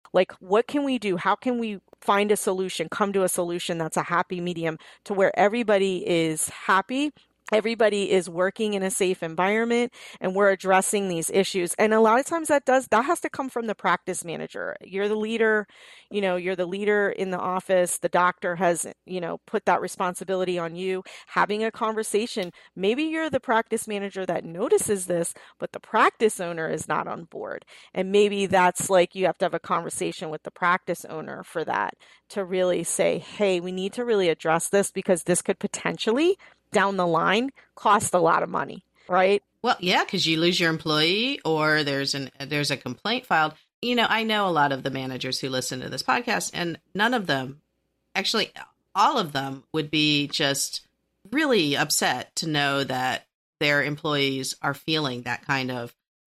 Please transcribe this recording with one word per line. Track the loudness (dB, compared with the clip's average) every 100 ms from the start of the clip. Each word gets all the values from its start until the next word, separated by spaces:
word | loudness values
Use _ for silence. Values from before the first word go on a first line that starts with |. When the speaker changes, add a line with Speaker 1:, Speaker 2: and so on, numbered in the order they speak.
| _
Speaker 1:
Like, | 0 0
what | -4 0 2 2
can | -2
we | 0 -2
do? | -2 -2
How | 0 0
can | -2 -2
we | -4 -8 -14 -6
find | 0 2 4
a | 2
solution, | 2 -2 -2 -4 -6
come | -2 0
to | 2
a | 0
solution | 0 -2 -4 -4 -4
that's | -2 -4
a |
happy | 0 -2 -2 -4
medium | -6 -4 -4 -6 -12 -18 -6
to |
where | 2 2 4
everybody | 2 2 2 2 2 0 0
is | 2 2 -2 -6
happy, | -4 2 2 2 -2 -4 -6 _ _ -2
everybody | 0 0 2 2 2 2
is | 2 2
working | 0 -2 0 -2 -2
in |
a | -2
safe | 0 0 0
environment, | -4 -2 0 2 0 0 -2 -6 -20 -8
and | -4 2
we're | 4
addressing | 4 4 4 4 0 -2
these | -2 0
issues?" | 0 0 -2 -2 0
And | 2 6
a |
lot | 6 4
of | 2
times | -4 0
that | 2
does, | 4 2 4
that | 2 2
has | -2
to | -4
come | -6 -6
from | -4 -4
the |
practice | -2 0 0 -2 -8
manager. | -8 -8 -8 -8 -8 -10
You're | -10 -4 -2
the | -2
leader, | -2 0 2 2 -2 -12 -20 -20 _
you | -2
know, | 0 0
you're | -2 -2
the | -2
leader | -2 2 2 2
in | 0 -4
the | -2
office. | -2 -4 2 4 4 0
The | 0
doctor | 2 2 2 -4 2
has, | 2 2 -4 -12 -10
you | -8
know, | -6 -8 -6
put | -2 2
that | 0
responsibility | -2 -4 -4 -4 -4 -2 -2 -2
on | -6 -6
you. | -6 -6 -8 -18 -4
Having | 0 0 0
a | -4
conversation, | -4 -4 -4 -2 -2 -2 -4 -8 -10 -18 -2
maybe | 0 0
you're | -2 -4 -2
the | -2
practice | 0 0 0 -4 -4
manager | -6 -6 -6 -4
that | -4 -6
notices | -6 2 2 2 -2 -2
this, | -2 -2 -8 -20 _
but | -10
the | -10
practice | 0 4 4 4 0 0
owner | -6 -4 -4
is | -4 -2
not | -4 -4
on | -10
board. | -12 -12 -12 -12 -16 -20 -8 -6
And | 2
maybe | 4 4 2 2
that's, | 4 4 2 4
like, | 4 4 2
you | -2
have | 0
to | -2
have | -2
a |
conversation | -2 -2 -2 -6 -6 -6 -8
with | -10
the | -12
practice | -2 0 2 0 -6 -8
owner | -12 -12 -14
for | -10 -6
that | -2 -2 -2 -6 -20 _ _
to | -8 -4
really | 0 0 0
say, | -2 0 0 0
Hey, | -6 0 0 0
we | -2
need | -6 -6
to | -4 0
really | 2 2
address | 0 0 0 2
this | 2 2
because | -2 0 0
this | 2 0
could | 0 -4
potentially | -6 -4 -4 -2 0 2 2 0 -6 _ _
down | 0 2 2
the | 2
line | 2 2 2 -2 -8 _ 0
cost | 4 4 4
a | 4
lot | 4 4
of | 0
money, | -4 -6 -10 -18 _ 0
right? | 4 4 2 -2 _
Speaker 2:
Well, | -2 0
yeah, | 2 2 2
'cause | 0 0
you | 2
lose | 2 2
your | 2
employee | 0 0 2 2 2 -2 -2
or | -2 0 2 2
there's | 2 -2 -2 -4
an, | -8 -12
there's | -6 -2 -2
a | -4
complaint | -6 -6 -4 -4 0
filed. | 0 0 -4 _ _
You | -2 0
know, | 2
I | 0
know | 0 0 2
a |
lot | 2 2
of | 0
the | -4
managers | -6 -6 -6 -6 -6
who | -4
listen | -4 -4 -8
to | -8
this | -6
podcast, | -2 -2 0 -4 -4
and | -6 -6 -8 _
none | -2 0
of | 0 0
them, | -2 -4 -12 _ _ _ _ _ -4
actually, | -2 -2 -2 -6 -18 _ _ 2
all | 2 2
of | -2
them | -4 -6 -8 -6
would | -6 -2
be | 2 2 2 0
just | 0 0 0 -4 -8 -14 _ _ _ -6
really | 0 2 2 2 0
upset | 0 0 0 -2 -6 -8
to | -2
know | 0 0 0
that | -2 -2 -2 -4 -8 _ _ _
their | 0 2
employees | 0 -4 -2 0 0 0 -6 -4
are | -4
feeling | -4 -2 -2 -2 -4
that | -6 -6 -2
kind | -2 -2
of, | -6 -8 -14 _ _